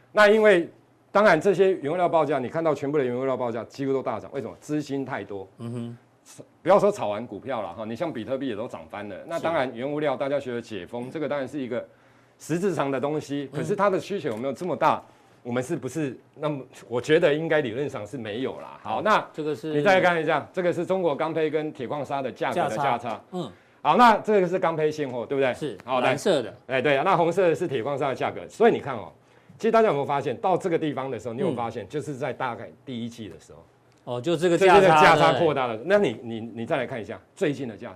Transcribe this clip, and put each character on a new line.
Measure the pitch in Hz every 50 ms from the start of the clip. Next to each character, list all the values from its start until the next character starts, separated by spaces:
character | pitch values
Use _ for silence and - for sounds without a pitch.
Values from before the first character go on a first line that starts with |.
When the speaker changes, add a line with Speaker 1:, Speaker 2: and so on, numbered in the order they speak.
| _ _
Speaker 1:
那 | - 214 208 202
因 | 214 220
为 | 214 214 190 175 160 123 - _ _ _ _ _ _ _
当 | - 202 214
然 | 208 170 156
这 | 151 202 180
些 | 165 190 190 185
原 | 123 135 143 170
物 |
料 | 180 175 160
报 | 160 160 151
价， | 143 151 131
你 | 123 107
看 | - 165 165
到 | 160 143
全 | - 143 139
部 | 147 151
的 | 131
原 | 123 120
物 | 127 135
料 | 135 127 123
报 | 127 117
价 | 113 117 104
几 | - - - 139
乎 | 135 135
都 | 131
大 | 127 131 113 101
涨， | 92 - -
为 | 139
什 | 117 104
么？ | 85 -
资 | - - 151 151
金 | 143 139 139 139 135
太 | 127 139 110 101
多。 | 98 104 98 95 - _ -
Speaker 2:
嗯 | 117 117
哼。 | 120 120 117 120 120 - _ _ _ _ _ - - - - _ _ _ -
Speaker 1:
不 | 160
要 | 196 190
说 | - 208
炒 | - - 123 104
完 | 101 107 120 113
股 | 104 92
票 | 95 127 131 113
了 | 101 87 85
哈， | 113 110
你 | 107 117
像 | - 175 160
比 | 123 120 107
特 | 110 135
币 | 127 139 131
也 | 107
都 | 101 120 120
涨 | - 85 80 -
翻 | - 101 104 101
了。 | 92 80 - 156
那 | 170 160
当 | 135 165 170
然， | 151 131 131
Speaker 2:
是。 | 117 113
Speaker 1:
原 | 131 143
物 | 147 151
料 | 151 143 127 120
大 | 143 135
家 | 143 139
觉 | - 127 120
得 | 120
解 | 113 - 110 92 87 -
封， | 117 120 123 131
这 | 135 165
个 | 151 123
当 | 143 143
然 | 131 120
是 | 135 151
一 | 127 113
个 | 123 113 - - _ _ _ _ _ _ _ _ _ _
实 | - - 156 175
质 | 190 196 165
上 | 156 143 139
的 | 135 127
东 | 135 143 156 151
西， | - - 143 143 139 127
Speaker 2:
嗯。 | 135 151
Speaker 1:
可 | 123
是 | 160 208
它 | 190 196 208
的 | 190 160
需 | - - 202 190
求 | 147 139
有 | 110 107
没 | 127 139
有 | 123
这 | - 175
么 | 180 139
大？ | - 165 147 113 92 - - _ _ _ _ _ _ -
我 | 123
们 | 120 127
是 | 123 143 170
不 | 135 117 127
是？ | - 160 151 131 110 - - _ _
那 | 139 151 151
么 | 151 131 123 - - - - -
我 | 151 123
觉 | 120 - 156 165
得 | 175 151
应 | 143 151 165 165
该 | 160 151
理 | 143 117 104
论 | 131 147 135
上 | 135 120 107 -
是 | 147 131
没 | 110 107 101 120
有 | 131 110 82 73
啦。 | 71 65 71 -
好， | - 107 110
Speaker 2:
好， | 120 165
Speaker 1:
那 | 214 208 170 - -
Speaker 2:
这 | - 165 147
个 | 151 147
是 | - - 156
Speaker 1:
你 | 147 147
再 | 147 202 190 185
看 | 170 180 175 165
一 | 156
下， | 160 160 143 120 -
这 | - 190 180
个 | 175 143
是 | 165 170
中 | 139 185 190 175
国 | 160 139
钢 | 135 160 160
坯 | 156 165 156 156
跟 | 143 156 151 156
铁 | - - 120 104
矿 | 143 147 131
砂 | - 143 139 131
的 | 117
价 | - - 160 135
格 | 120
的 | 175 160 139
价 | 110
差。 | - 139
Speaker 2:
价 | 139 120 113
差， | 120 117 107 98 - _ 185
嗯。 | 180 151 104 90 - _ _ _ _ -
Speaker 1:
好， | 147 160 214
那 | 247 233 208 -
这 | - 208 220 202
个 | 180 170
是 | 180 180
钢 | 180 165 165
坯 | 151 156 151
现 | 151 151 139 131
货， | 123 120 110
对 | - 139 135
不 | 139
对？ | 127 113
Speaker 2:
是， | - 160 135 101 - -
Speaker 1:
好， | - 135 127
来。 | 123 135
Speaker 2:
蓝 | 131 143
色 | - 214 170 135
的。 | 113 95 - - _
Speaker 1:
哎， | - 131 131
对 | 120 147 139 135
啊， | 156
那 | 196 185
红 | 160 170 165
色 | 160 190 185 170
的 | 151
是 | - 180 165
铁 | 135 120 110
矿 | 139 143
砂 | 127 147 135
的 | 123
价 | 110 143 110
格。 | 87 92 87 82
所 | - - 214 226
以 |
你 | 135 113
看 | 98 139 127
哦， | 107 90 78 - _ _ _ _ _ _ - - -
其 | 196 226
实 | 220
大 | 226
家 | 220 208
有 | 147
没 | 143
有 | 139
发 | 127 143 139
现， | 120 139 117 107
到 | - 190 180
这 | 156 180 190
个 | 165 139
地 | 160 151 131
方 | 131 131 135
的 | 127 107
时 | 95 120
候， | 113
你 | 127
有 | 147 - 131
发 | 120 117 117
现， | 110 120 98
Speaker 2:
嗯。 | 95
Speaker 1:
就 | - 151
是 | 117 143 143
在 | 120 143 131
大 | 113 - 139 123 117
概 | 101 110 85 80 - _
第 | 139 127 113 117
一 | 117
季 | 117 113 110 92
的 | - 78
时 | - -
候。 | 76 80 82 _ _ _ _ _ _ _ -
Speaker 2:
哦， | 135 123 123
就 | 120 170 175
这 | 147 175 180
个 | 170 165
价 | 196 185 175
差， | 170
Speaker 1:
这 | - -
个 | 160
价 | 156 151 175 165
差 | 151 165 160
Speaker 2:
对 | -
不 | -
对？ | 170
Speaker 1:
扩 | 156 143
大 | 135 127 120
了。 | 110 107 127
那 | 175 202 208
你， | 202 131 110 117
你， | 120 113 117 110
你 | 113 117 101 117 117
再 | 120 165 139
来 | 120
看 | 113 131 117
一 | 101
下 | 98 107 92 - _ _
最 | - 190 151
近 | 139 120 139 117
的 | 104
价 | 90 117 104 92